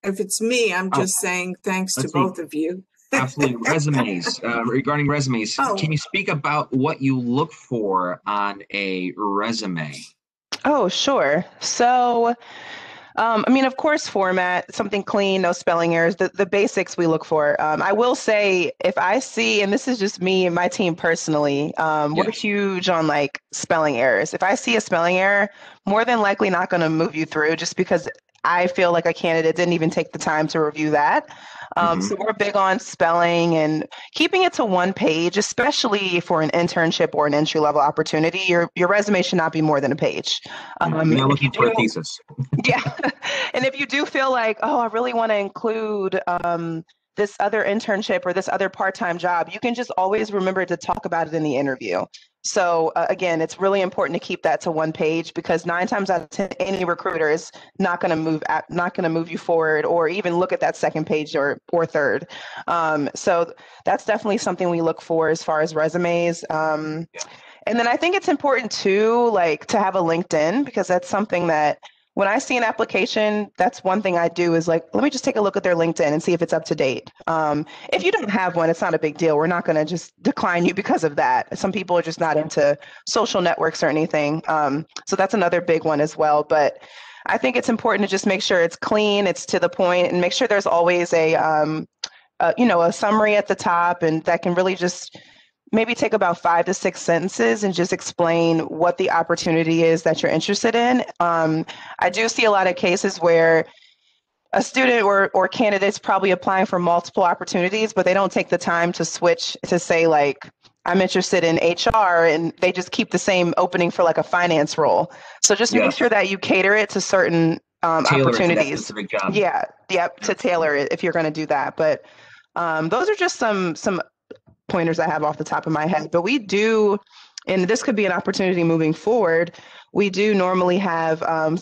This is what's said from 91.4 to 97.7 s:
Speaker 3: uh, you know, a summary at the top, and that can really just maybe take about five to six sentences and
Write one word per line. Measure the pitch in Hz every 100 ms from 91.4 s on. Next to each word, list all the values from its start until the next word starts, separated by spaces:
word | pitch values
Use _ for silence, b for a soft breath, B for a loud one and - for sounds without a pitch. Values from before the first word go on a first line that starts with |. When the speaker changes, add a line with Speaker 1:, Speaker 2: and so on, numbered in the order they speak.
| 156 156 151 156 175 _ B B B _
Speaker 3:
uh, | 170 -
you | 240
know, | 175
a | 170
summary | 170 208 214 214
at | 208 202
the | 190
top, | 196 170 175 175
and | 160 160
that | 170 170
can | 180
really | 175 185 185
just | 180 - - B B B B _ _
maybe | 214 226
take | 233 220
about | 214 185 170
five | 175 170 175
to |
six | 196 190 -
sentences | - 170 180 - 233 226
and | 202